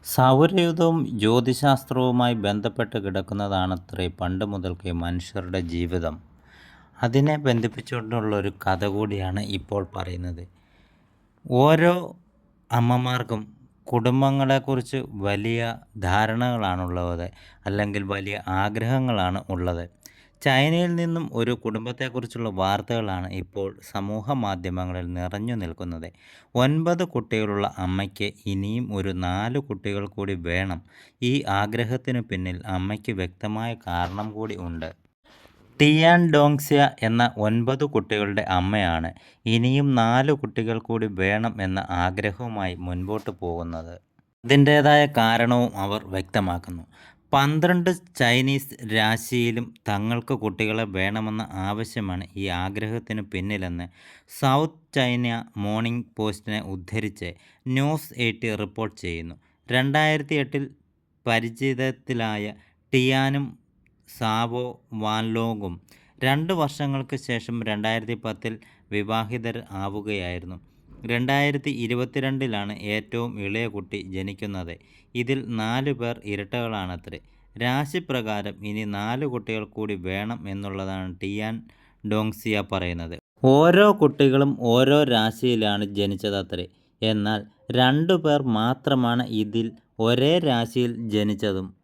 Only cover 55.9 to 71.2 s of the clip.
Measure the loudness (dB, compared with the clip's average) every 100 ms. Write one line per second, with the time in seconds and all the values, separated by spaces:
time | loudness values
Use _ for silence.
55.9 | -4 -8 -4 -4 -4 -6 -8 -6 -10 -6
56.9 | -4 -4 -6 -12 -12 _ _ -4 0 0
57.9 | -2 -6 -4 -2 -2 -4 -4 -6 -6 -8
58.9 | -6 -8 -8 -10 -16 _ _ -2 0 2
59.9 | 4 4 2 0 -2 -2 -4 -6 -14 _
60.9 | _ _ _ 0 0 0 -4 -2 0 -2
61.9 | -4 -6 -4 -4 -4 -8 -10 _ _ _
62.9 | 2 4 4 2 0 -4 -10 _ _ _
63.9 | _ _ -6 -2 0 -2 -4 -6 -10 _
64.9 | -6 -2 -2 -2 -2 -2 -4 -8 -10 _
65.9 | -20 _ _ 0 0 0 0 0 -2 -4
66.9 | -4 -4 -8 -4 -4 -4 -6 -4 -2 -2
67.9 | -2 -4 -8 -6 -8 -8 -10 -16 _ _
68.9 | -4 -2 -2 -2 -6 -6 -8 -10 -8 -6
69.9 | -6 -6 -6 -4 -8 -10 -16 _ _ _
70.9 | -16 -4 -2